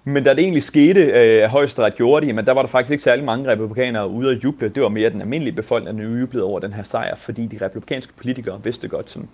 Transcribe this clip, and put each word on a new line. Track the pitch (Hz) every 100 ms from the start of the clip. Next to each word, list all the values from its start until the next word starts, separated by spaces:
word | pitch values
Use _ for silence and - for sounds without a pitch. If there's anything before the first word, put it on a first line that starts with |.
| 139
Men | 143
da | 131
det | 135
egentlig | 185 160
skete, | - 151 147 196
øh, | 151 113 113 110
at | 107
højesteret | 135 143 - 107 -
gjorde | 120 151
det, | 151
jamen, | 113 104
der |
var | 131
der | 127
faktisk | 127 123
ikke | 147
særlig | 139 123 143
mange | 117 135
republikanere | 107 110 110 127 113 98
ude | 110 131
at | 120
juble. | 127 143 113
Det | 139
var | 113
mere | 107 110
den | 101
almindelige | 98 147 135 90
befolkning, | 110 117 90 107
der | 107 120
jublede | 127 120
over | 117 95
den | 95
her | 104
sejr, | 98 113 - -
fordi | - 113 113
de | 101 -
republikanske | 113 - 135 -
politikere | _ 123 127 104 95
vidste | 104 - -
godt, | 73 -
sådan, | - -